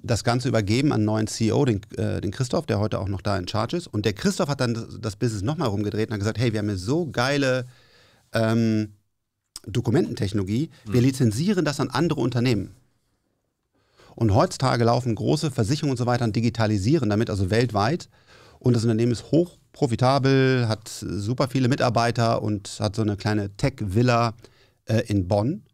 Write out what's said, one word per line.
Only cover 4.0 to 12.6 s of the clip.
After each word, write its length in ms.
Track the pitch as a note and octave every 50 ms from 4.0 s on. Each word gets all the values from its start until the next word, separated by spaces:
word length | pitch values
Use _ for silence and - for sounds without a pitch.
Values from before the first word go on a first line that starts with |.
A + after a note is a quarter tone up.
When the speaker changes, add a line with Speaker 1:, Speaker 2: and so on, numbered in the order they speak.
| G#2
Speaker 1:
der 80 | A2 G2+
Christoph 360 | - - G3+ F#3+ - F#3 C#3
hat 120 | C#3+ C#3
dann 140 | C3 A#2 A2+
das, 240 | A2+ A2+ - - F#2+
das 140 | A2+ A2 G2
Business 260 | - - A#2+ G#2+ G2
nochmal 280 | F#2 C3 D#3 F3 D3+ A#2
rumgedreht 400 | G2 G#2 G#2 G2+ - G#2 A2 A2
und 40 | A2
hat 60 | G2
gesagt, 180 | G2+ A2 G#2
„Hey, 160 | G#2+ C3 A#2+ G#2+
wir 60 | G#2+
haben 100 | G2+ G#2
eine 80 | G#2
so 320 | F#2 F2 A2 C#3+ E3+ F3 C3
geile, 560 | - B2 B2 C3+ C#3+ C#3+ C#3 C3 B2+ B2+ B2 B2+ - _ _ _ _ _ _ _ _ _ _ _ -
ähm, 600 | A#2 A2+ A2 A2+ A#2 A2+ A2 A2 G#2+ G#2+ G#2 - _ _ _ _ _ _ _ _ _ _ _ - - -
Dokumententechnologie, 1040 | G2+ F#2+ A#2+ - A#2 G#2+ E3 A3 - A#2+ - A2 G2 G#2+ G#2 F#2+ F#2+ G#2+ B2 D#3+ - - - -
wir 160 | G#2 G#2 B2
Speaker 2:
Mhm. 60 | A#2+
Speaker 1:
lizenzieren 580 | C#3 C3 - C3 A2+ G#2 A#2+ E3+ G#3 G#3 F3+ D#3
das 140 | D3+ C#3+ -
an 100 | B2+ -
andere 320 | - C3+ E3+ E3+ - C#3
Unternehmen.“ 540 | - B2 B2 A#2+ A#2+ C3 A2+ G2